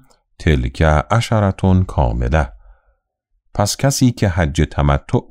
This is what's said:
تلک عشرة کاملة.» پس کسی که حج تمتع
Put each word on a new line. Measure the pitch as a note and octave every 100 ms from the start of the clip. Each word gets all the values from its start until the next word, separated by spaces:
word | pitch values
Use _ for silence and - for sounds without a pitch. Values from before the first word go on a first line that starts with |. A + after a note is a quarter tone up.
| _ _ _ -
تلک | E2 C#2 B1 - D#2+ D2+ -
عشرة | A2+ - A2 G2+ - F#2+ F#2 F2+
کاملة.» | - B1+ A#1 A#1+ D#2 C#2+ - - - _ _ _ _ _ _ _
پس | - G#2 -
کسی | C#3 - B2+
که | - G#2
حج | E2+ D#2 C#2+ D2
تمتع | - D2 C#2 - B2 -